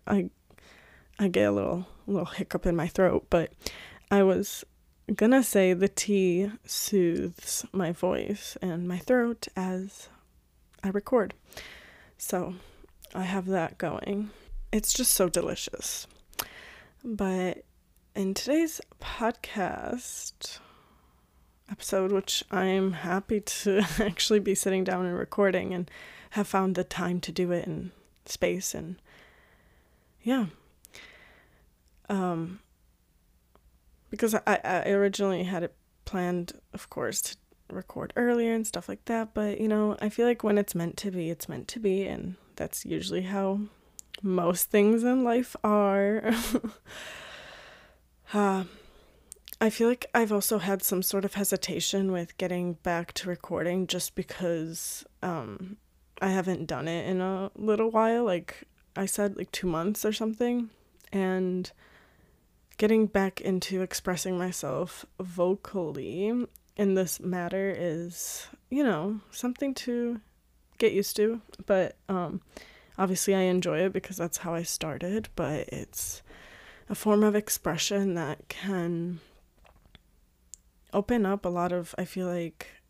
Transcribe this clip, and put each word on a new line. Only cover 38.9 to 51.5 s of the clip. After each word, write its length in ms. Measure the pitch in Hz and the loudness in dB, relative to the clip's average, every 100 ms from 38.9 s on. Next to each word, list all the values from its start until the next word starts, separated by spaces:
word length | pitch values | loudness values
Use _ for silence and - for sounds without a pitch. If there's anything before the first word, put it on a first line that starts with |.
| 202 - | -8 -4
that, 280 | 226 220 | -2 -2
but, 260 | - 208 202 | -2 -2 0
you 80 | 220 | 2
know, 280 | 214 214 - | 4 2 2
I 80 | 208 | -2
feel 180 | 220 240 | 2 4
like 180 | 233 | 4
when 140 | 214 202 | 4 4
it's 160 | 202 | 2
meant 220 | 175 170 - | -2 -2 -4
to 120 | 202 | -6
be, 200 | 185 165 | -4 -4
it's 180 | 165 - | -4 -8
meant 200 | 139 - | -10 -8
to 120 | 240 | -2
be, 240 | 208 190 | 0 0
and 320 | 190 - 185 185 _ - | 0 -4 -6 -10 _ -10
that's 280 | - - | -8 -8
usually 380 | - 160 185 175 | -6 -4 -2 -4
how 380 | 185 202 196 196 208 - _ - - - | -2 0 0 0 -4 -10 _ -20 -18 -6
most 480 | 196 180 175 180 - | 0 2 2 0 2
things 320 | 208 208 226 | 6 6 6
in 200 | 240 262 | 4 4
life 320 | 247 233 247 - | 4 2 0 -2
are. 720 | 214 208 202 196 202 214 220 226 | 2 4 6 4 4 2 2 0
<laughs> 40 | - 240 220 - - - - - - - - - - - - _ _ _ - | 2 0 -2 -8 -16 -16 -14 -14 -16 -16 -18 -20 -20 -20 -20 _ _ _ -4
Uh, 320 | 208 202 190 180 - - - - _ _ - - - | 2 2 2 -2 -10 -20 -20 -20 _ _ -20 -20 -2
I 100 | 220 | 0
feel 160 | - 233 | 2 2
like 200 | 247 - | 2 0
I've 200 | 240 220 | 2 2
also 260 | 208 - 220 | 2 2 0
had 240 | 175 196 | 0 0
some 200 | - 185 | 0 0
sort 220 | 190 196 | 0 -2
of 100 | 196 | -2
hesitation 760 | 202 196 | -2 0